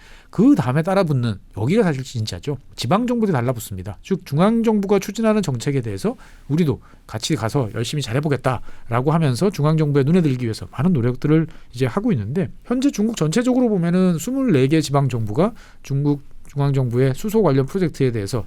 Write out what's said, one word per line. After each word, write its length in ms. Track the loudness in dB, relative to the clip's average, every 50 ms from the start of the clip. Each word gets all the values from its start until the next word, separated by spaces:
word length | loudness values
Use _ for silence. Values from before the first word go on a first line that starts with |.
| -16 -20 -20 -20 -20 -8
그 240 | 0 4 6 6 6
다음에 260 | 4 4 0 0 0 0
따라붙는, 560 | 2 2 2 2 2 2 0 0 0 -2 -4 -8 -14 -8
여기가 260 | -4 -2 0 2 2 2
사실 200 | 2 0 -2 -6
진짜죠. 560 | -8 -6 -6 -6 -6 -6 -8 -6 -6 -8 -8 -8 -14 -12
지방정부들이 580 | -6 -2 0 0 0 2 0 0 0 0 0 0
달라붙습니다. 640 | 0 0 -2 -4 -6 -8 -10 -10 -10 -10 -12 -12 -10 -6
즉 240 | -6 -6 -6 -4
중앙정부가 720 | -4 0 2 2 2 2 2 2 2 2 2 2 2 0 0
추진하는 440 | 0 -2 -6 -2 0 0 2 0 0
정책에 380 | -2 -4 -4 -2 -2 -2 -2
대해서 360 | -2 -4 -6 -4 -4 -4 -4 -6 -12 -20 -20 -16 -8 -2
우리도 320 | 0 0 2 2 0 -2 -4 -16 -20 -20 -16
같이 300 | -12 -10 -8 -4 -4 -2
가서 320 | -2 -2 -2 -2 -2 -2 -2 -4
열심히 280 | -6 -6 -4 -4 -6 -4
잘해보겠다라고 1080 | -2 -2 -2 0 0 -2 -2 -2 -2 -2 -2 -6 -8 -12 -12 -8 -4 -2 0 0 2 2
하면서 380 | 2 2 2 2 2 0 0
중앙정부의 540 | 0 2 2 2 2 2 2 2 2 2 4
눈에 180 | 4 4 4 4
들기 220 | 2 0 0 -2
위해서 220 | -4 -4 -6 -8 -10
많은 220 | -6 -2 0 2 2
노력들을 540 | 2 2 0 0 0 2 2 4 4 2 0 -6 -14 -18 -12 -4
이제 140 | -2 -2
하고 260 | -2 0 0 0 0 0
있는데, 380 | 0 -2 -4 -2 -4 -4 -4 -6 -10 -8
현재 260 | -4 -2 0 0 0
중국 260 | 0 0 -2 -2 0
전체적으로 520 | 0 0 0 2 2 2 2 2 2 2 2
보면은 500 | 2 2 0 2 2 2 4 2 2 0
스물네 480 | -2 -4 -2 -2 0 2 4 4 4 4
개 120 | 2 2
지방정부가 720 | 0 2 0 0 0 0 -2 -2 -4 -2 0 0 0 0 -2 -6 -18 -20 -20 -16 -10
중국 400 | -6 -4 -2 0 0 0 -2 -4 -14 -16 -16 -16 -10
중앙정부의 680 | -6 -2 0 0 0 0 0 0 2 2 2 2 0
수소 280 | -2 -4 0 2 2 4
관련 220 | 4 4 2 2
프로젝트에 460 | 0 0 -2 -2 -2 0 0 0 0
대해서 340 | 0 -2 -4 -4 -4 -4 -4